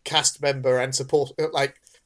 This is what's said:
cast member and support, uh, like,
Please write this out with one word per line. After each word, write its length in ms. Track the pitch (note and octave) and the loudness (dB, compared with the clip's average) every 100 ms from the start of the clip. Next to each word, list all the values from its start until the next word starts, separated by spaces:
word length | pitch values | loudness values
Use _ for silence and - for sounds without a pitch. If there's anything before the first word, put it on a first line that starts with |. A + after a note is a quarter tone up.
cast 360 | - D#3 C3+ - | -4 0 0 0
member 380 | C#3+ C#3 B2+ B2+ | -2 0 2 2
and 160 | C3 | 0
support, 380 | C3 C3+ D3+ C3+ - | -4 0 0 0 -4
uh, 100 | D#3 | -4
like, 280 | D3 C#3 - _ _ | 0 -2 -4 _ _